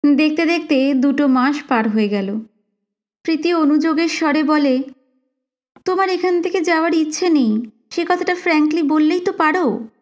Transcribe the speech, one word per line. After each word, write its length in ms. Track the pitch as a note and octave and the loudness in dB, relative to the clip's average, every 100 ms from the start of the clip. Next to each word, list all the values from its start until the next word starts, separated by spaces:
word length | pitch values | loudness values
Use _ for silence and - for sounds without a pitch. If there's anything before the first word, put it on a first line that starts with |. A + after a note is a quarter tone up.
| D4 C#4 | 4 4
দেখতে 300 | D#4 D#4 E4 | 2 2 0
দেখতে 480 | E4+ D#4+ C#4 C4+ | -2 0 0 2
দুটো 340 | C#4 C#4+ C#4 C#4+ | 2 2 2 2
মাস 360 | B3+ B3+ D4 | 2 2 -2
পার 260 | - A#3+ A3 | -2 -2 0
হয়ে 200 | G#3+ G#3 | 0 0
গেল। 300 | G3+ F#3+ G#3+ A3 _ _ _ _ _ _ _ | -2 -4 -8 -12 _ _ _ _ _ _ _
প্রীতি 300 | - D#4 E4 | -4 -2 -2
অনুযোগের 560 | E4+ D4+ D4+ E4 D4+ E4 | 0 2 2 0 0 -2
স্বরে 340 | - D#4+ D4 | -2 0 0
বলে, 400 | D4+ D4+ C#4+ B3+ C4+ - _ _ _ _ _ _ _ - - | 0 0 2 0 -4 -14 _ _ _ _ _ _ _ -8 -4
"তোমার 240 | F#4 F#4+ | 0 0
এখান 320 | F4+ F#4 F4 | 0 0 0
থেকে 200 | F4 F4+ | 0 -2
যাওয়ার 320 | E4 E4 E4 | 0 0 0
ইচ্ছে 360 | D#4+ D#4 D4+ F4+ | 0 -2 -2 0
নেই, 320 | D4+ A3+ G#3+ B3 _ _ | 2 2 0 -6 _ _
সে 160 | - E4+ | -6 -2
কথাটা 260 | F4+ F4 F4 | -2 -2 -2
ফ্র্যাঙ্কলি 480 | F4+ D#4 D4+ D#4+ | 0 2 2 0
বললেই 360 | C#4+ D#4 D#4 F4+ | 0 2 2 0
তো 120 | F4 | -4
পারো।" 560 | F#4+ D#4 F#4 D4 F#3+ A3+ _ | 0 0 2 -2 -2 -10 _